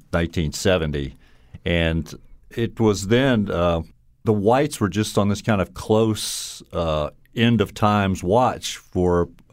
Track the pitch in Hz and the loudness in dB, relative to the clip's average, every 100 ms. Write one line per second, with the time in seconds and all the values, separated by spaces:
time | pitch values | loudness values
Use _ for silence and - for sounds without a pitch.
0 | - 85 85 - 76 - 101 92 80 71 | -4 -2 -2 -2 -4 0 0 2 0 -4
1 | 69 - - - _ - - 85 82 82 | -6 -10 -20 -20 _ -10 -2 0 2 0
2 | 76 - - - - - 117 - 110 95 | -4 -12 -20 -20 -14 -6 -6 0 0 2
3 | 98 120 135 120 95 87 87 85 82 - | 2 2 4 2 0 0 0 0 -4 -14
4 | _ _ - 107 101 127 151 - 101 101 | _ _ -2 2 4 2 0 -2 -2 0
5 | 107 - 101 101 - 104 87 - - 107 | -2 0 0 -2 0 0 0 -4 0 2
6 | 110 101 - - - - - 82 82 76 | 2 0 -4 -8 -10 -14 -10 -6 -2 -2
7 | 73 - _ - 117 117 98 - 107 104 | -4 -8 _ 0 2 2 0 0 2 2
8 | 98 90 90 113 123 - - - _ 92 | 0 -2 0 2 2 -2 -10 -12 _ 0
9 | 90 87 87 - _ | 2 2 0 -4 _